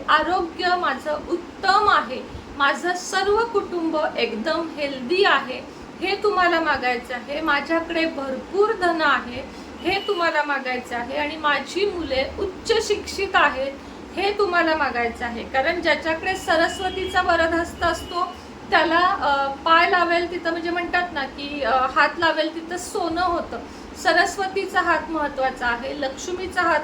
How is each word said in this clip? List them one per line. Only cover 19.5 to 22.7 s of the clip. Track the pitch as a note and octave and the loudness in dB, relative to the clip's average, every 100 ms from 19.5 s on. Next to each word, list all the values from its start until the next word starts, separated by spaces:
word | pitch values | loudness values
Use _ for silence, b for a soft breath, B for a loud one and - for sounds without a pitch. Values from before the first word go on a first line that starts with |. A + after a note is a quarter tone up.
| C#4 E4 E4 F#4 | -2 4 6 6
लावेल | F4+ E4+ E4+ F4 | 4 4 2 0
तिथं, | F4 E4 | -2 -2
म्हणजे | E4+ E4+ | -2 -2
म्हणतात | F4 E4+ F4 F4+ | -2 0 0 0
ना | D4 C4 | -4 -6
की, | C#4+ C#4+ D4 | -6 -8 -2
अ, | A#3 C4 C4 C#4 | 2 2 2 4
हात | D4 D#4+ | 2 4
लावेल | E4+ D#4 D#4 E4 | 2 2 -2 -4
तिथं | D#4 | -8